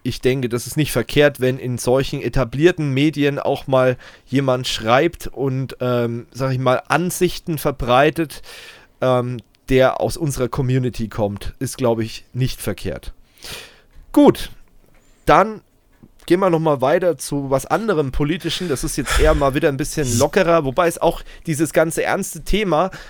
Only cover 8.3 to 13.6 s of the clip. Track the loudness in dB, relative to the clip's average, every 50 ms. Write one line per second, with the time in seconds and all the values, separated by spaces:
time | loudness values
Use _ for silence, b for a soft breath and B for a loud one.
8.3 | -8 -16 B B B B B B B B B B B -4 0 0 2 0 0 -2
9.3 | -6 -10 -12 _ _ _ _ 2 4 6 6 4 4 2 -2 -2 -2 -2 -4 -4
10.3 | -2 -2 -4 -4 -2 -2 -2 0 0 0 0 -2 -4 -4 -6 -6 -2 -2 -2 -2
11.3 | -2 -4 -6 -8 -8 -8 -8 -8 -6 -2 0 0 2 0 -2 -4 -6 -14 -16 _
12.3 | -4 -2 -2 -2 -2 -4 -6 -6 -6 -6 -6 -8 -8 -8 -10 -14 -16 _ -20 B
13.3 | B B B B B B